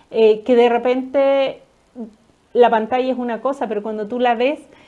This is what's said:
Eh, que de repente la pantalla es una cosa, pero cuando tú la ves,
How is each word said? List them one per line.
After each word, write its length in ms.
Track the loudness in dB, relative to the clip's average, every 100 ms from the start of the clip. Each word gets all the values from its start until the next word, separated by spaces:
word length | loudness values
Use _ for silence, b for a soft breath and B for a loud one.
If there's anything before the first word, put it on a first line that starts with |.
| b
Eh, 320 | 2 4 2
que 100 | 2
de 140 | 4 4
repente 920 | 2 0 -2 -2 0 2 2 -2 -6 _ _ _ -16 -16 _ _ _ _
la 180 | 2 4
pantalla 400 | 4 0 -2 -2
es 80 | -4
una 220 | -6 -6
cosa, 260 | -6 -6 -6
pero 160 | -6
cuando 240 | -6 -8 -8
tú 120 | -2
la 140 | 0
ves, 260 | 0 -2 -4 -12 b